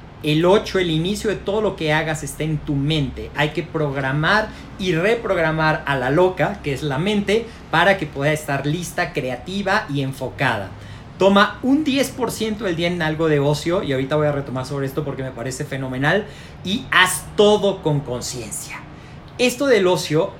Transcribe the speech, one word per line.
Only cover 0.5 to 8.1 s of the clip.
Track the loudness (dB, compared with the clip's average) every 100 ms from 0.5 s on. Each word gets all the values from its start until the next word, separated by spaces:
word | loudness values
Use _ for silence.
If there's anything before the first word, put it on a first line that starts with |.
| 6 4 0
el | 0
inicio | 0 0 -2 -2
de | -2
todo | -2 0
lo | 0 -2
que | 0
hagas | 0 0 -4
está | -6 -6
en | -4 -2
tu | -2
mente. | -2 0 0 0 -4 -10 -2
Hay | -2
que | -2
programar | -6 -2 -2 -2 -2 0 2 2 0 -8 -16 -6
y | -2
reprogramar | 2 2 0 0 0 2 2 2 0 0
a | 0
la | 2
loca, | 4 4 4 -2 -2
que | -4
es | -4
la | -2 -2
mente, | 0 0 2 0 0 -12 -2
para | 4 4 4
que |
pueda | 0